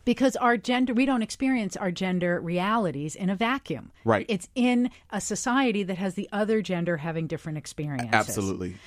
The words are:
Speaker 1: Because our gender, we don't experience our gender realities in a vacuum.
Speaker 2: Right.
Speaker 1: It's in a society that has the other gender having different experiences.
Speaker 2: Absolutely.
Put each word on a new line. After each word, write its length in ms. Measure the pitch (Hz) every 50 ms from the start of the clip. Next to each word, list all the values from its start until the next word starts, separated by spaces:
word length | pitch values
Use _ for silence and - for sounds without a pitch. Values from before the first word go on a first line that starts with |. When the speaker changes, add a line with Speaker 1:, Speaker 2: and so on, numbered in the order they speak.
| -
Speaker 1:
Because 300 | 254 240 - 262 262 -
our 200 | - 254 240 240
gender, 360 | 214 - - 254 247 254 254 247
we 140 | 226 269
don't 160 | 269 269 240 220
experience 540 | - - - 269 262 262 240 208 185 -
our 160 | - 202 185 175
gender 480 | - 190 185 180 180 175 175 175 170
realities 720 | - 165 175 175 180 202 220 233 208 170 143 139 147 156 -
in 160 | - 196 180
a 60 | 202
vacuum. 560 | 185 226 226 262 262 - - 156 117 - - - - -
Speaker 2:
Right. 220 | 113 110 - - -
Speaker 1:
It's 200 | 220 180 - - -
in 340 | 254 240 247 247 240 247 254 - - - -
a 100 | 226 196
society 640 | - - 214 - - 254 240 269 269 247 202 208 196
that 120 | 175 190 170
has 160 | 196 190 170
the 140 | 208 196 - 214
other 300 | 202 214 202 220 220 185
gender 340 | - 185 170 170 175 170
having 320 | 151 147 165 156 165 165 156
different 300 | 160 147 - 160 156 151
experiences. 520 | - - - - 151 147 143 127 120 113 117
Speaker 2:
Absolutely. 640 | 110 107 - - 110 98 95 92 92 92 90 90 - -